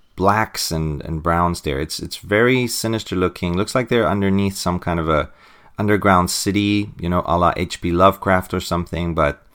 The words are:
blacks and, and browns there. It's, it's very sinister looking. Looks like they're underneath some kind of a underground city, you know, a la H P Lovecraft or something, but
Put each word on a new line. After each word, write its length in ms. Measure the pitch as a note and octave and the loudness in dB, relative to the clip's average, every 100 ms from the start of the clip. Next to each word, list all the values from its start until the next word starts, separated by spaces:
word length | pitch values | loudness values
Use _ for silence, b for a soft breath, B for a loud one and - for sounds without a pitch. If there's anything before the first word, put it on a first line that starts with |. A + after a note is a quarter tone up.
| _ - | _ 0
blacks 560 | F#2 G#2 A2 - - | 2 2 -2 -4 -4
and, 300 | D#2+ D#2 C#2+ | -2 -4 -4
and 180 | - D#2+ | -6 -4
browns 400 | E2 E2+ F2 F2 | 0 2 0 -2
there. 180 | E2 C#2 | -4 -4
It's, 200 | E2 - | -6 -8
it's 180 | - - | -10 -10
very 500 | - G#2 A#2+ B2+ A#2+ | -2 2 4 2 0
sinister 480 | - A2 A2+ - F#2 | -2 -2 -4 -2 -2
looking. 400 | F2+ - F2+ F2 | -2 -2 -2 -2
Looks 180 | G#2 C3 | 0 -2
like 140 | A#2+ | 0
they're 180 | A#2+ F2 | 0 2
underneath 480 | G2+ G2 G2 G2 F#2+ | 2 2 2 0 -2
some 240 | F2+ F2+ | -4 -2
kind 200 | - E2+ | -2 -2
of 100 | D#2+ | 0
a 200 | D2+ C#2+ b b b b - | 0 0 b b b b -4
underground 540 | G#2+ G#2 G2 F2+ F2+ | 0 2 4 4 4
city, 580 | - G#2 G2 G2+ G#2 G#2 - | -2 0 0 2 0 -2 -6
you 100 | F2 | -2
know, 120 | F2 - | 0 0
a 120 | E2+ | 2
la 160 | E2+ - | 2 0
H 240 | F2 - | -4 -4
P 100 | F2 | -2
Lovecraft 640 | E2+ F#2+ F#2+ G2 F#2 - | 4 4 4 0 0 0
or 80 | F#2 | -6
something, 520 | - F2 F2 D#2+ E2+ | -2 -4 -4 -4 -4
but 300 | D#2+ D2 - _ | 0 0 -2 _